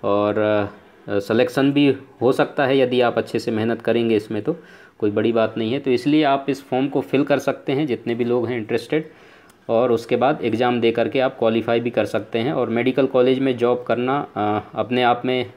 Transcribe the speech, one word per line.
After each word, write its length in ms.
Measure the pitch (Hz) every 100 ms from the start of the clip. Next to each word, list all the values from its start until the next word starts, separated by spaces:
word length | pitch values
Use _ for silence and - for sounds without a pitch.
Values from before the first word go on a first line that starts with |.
और, 340 | 110 101 104 104
अ, 420 | 107 107 101 - - - -
अ, 80 | 104
सिलेक्शन 540 | - 113 123 - 139
भी 240 | 139 143 95 - -
हो 100 | 120
सकता 340 | 131 143 - 135
है 120 | 135
यदि 220 | 123 123
आप 180 | 120 113
अच्छे 200 | 110 117
से 120 | 117
मेहनत 320 | 113 113 113
करेंगे 340 | 117 117 117 110
इसमें, 260 | - 107
तो 140 | 104 165 - - - _
कोई 120 | 107
बड़ी 220 | 107 110
बात 220 | 117 110 113
नहीं 140 | 110
है। 60 | 135
तो 120 | 139
इसलिए 340 | 123 143 151
आप 220 | 143 139 139
इस 160 | 135
फॉर्म 240 | - 127 139
को 120 | 139
फिल 240 | - 139
कर 140 | 143 139
सकते 340 | 135 - -
हैं 140 | 139 151
जितने 280 | 113 -
भी 100 | 120
लोग 240 | 120 123 113
हैं 100 | 123
इंटरेस्टेड, 520 | 104 117 - 151 160 - - - - _ -
और 240 | 113 123
उसके 240 | 113 - 120
बाद 220 | 127 151
एग्जाम 380 | 120 110 123 123
दे 100 | 117
करके 300 | 117 117 135
आप 180 | 127 -
क्वालिफाई 420 | 113 113 113 117
भी 100 | 120
कर 140 | 117
सकते 340 | 101 110 101 117
हैं। 140 | 120
और 160 | 156 117
मेडिकल 380 | 117 120 127 135
कॉलेज 320 | 127 127 131
में 180 | 135 120
जॉब 280 | 120 123 -
करना, 380 | 117 127 143 - -
अ, 240 | 104 107 -
अपने 280 | 117 107 123
आप 200 | 123 120
में 260 | 127 127 123